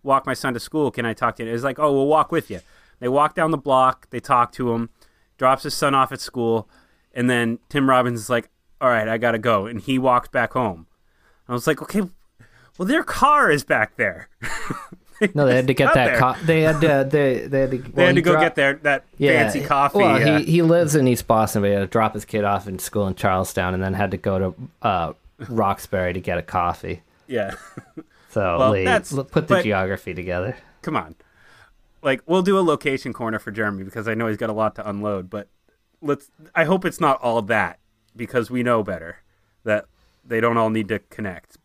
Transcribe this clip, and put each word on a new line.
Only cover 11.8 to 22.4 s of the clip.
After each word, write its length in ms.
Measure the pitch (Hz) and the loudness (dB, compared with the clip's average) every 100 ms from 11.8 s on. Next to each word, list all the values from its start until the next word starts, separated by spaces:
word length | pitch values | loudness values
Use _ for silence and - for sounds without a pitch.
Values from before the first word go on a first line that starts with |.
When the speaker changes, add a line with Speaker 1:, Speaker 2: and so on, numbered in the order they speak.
Speaker 1:
"Okay, 200 | - 202 180 - _ _ - _ _ - | -2 -4 -4 -8 _ _ -20 _ _ -8
well, 100 | 185 | -2
their 160 | 311 | -2
car 460 | - - 277 294 226 | -2 2 4 4 4
is 120 | 147 | 2
back 320 | - 131 107 - | 0 -2 -2 -2
there." 320 | 104 85 - _ | -4 -4 -18 _
<laughs> 80 | - - - - - - _ - 202 | -8 -6 -6 -10 -12 -20 _ -2 0
Speaker 2:
No, 120 | 147 | 2
they 100 | 139 | 4
had 120 | 127 131 | 4 2
to 60 | |
get 120 | 135 | 2
Speaker 1:
Not 80 | 139 | 4
Speaker 2:
that 120 | 143 120 | 4 4
Speaker 1:
there. 120 | 117 | 4
Speaker 2:
car. 180 | 127 - | 2 2
They 180 | 165 160 | 0 2
had 180 | 156 151 | 4 4
to, 260 | 160 139 135 | 4 4 2
they, 380 | 151 139 123 - | 2 2 0 -2
they 120 | 135 | -2
had 100 | 131 | 0
to, 60 | 131 | -4
Speaker 1:
They 120 | - | -4
Speaker 2:
well, 120 | - 180 | 2 4
Speaker 1:
had 80 | 175 | 4
Speaker 2:
he 40 | |
Speaker 1:
to 0 | |
go 100 | 170 | 4
Speaker 2:
dro- 80 | 156 | 4
Speaker 1:
get 140 | 160 | 2
their, 180 | 156 139 147 | 2 0 0
that 220 | 147 135 _ - | -2 -2 _ 0
Speaker 2:
Yeah, 260 | 139 151 | 2 4
Speaker 1:
fancy 180 | 107 - | 2 -2
coffee, 340 | - 143 143 202 | 0 2 2 4
Speaker 2:
well, 200 | 185 131 | 4 4
Speaker 1:
yeah. 200 | - 151 | 4 2
Speaker 2:
he, 40 | - | 2
he 100 | 165 | 2
lives 320 | 165 175 160 | 4 4 4
in 140 | 151 127 | 4 4
East 180 | 120 | 2
Boston, 360 | - 110 107 107 | 2 2 2 0
but 60 | 101 | 0
he 40 | |
had 60 | 101 | 0
to 80 | 98 | 0
drop 260 | 113 110 | 0 0
his 120 | 107 | -2
kid 180 | - 110 | -6 -2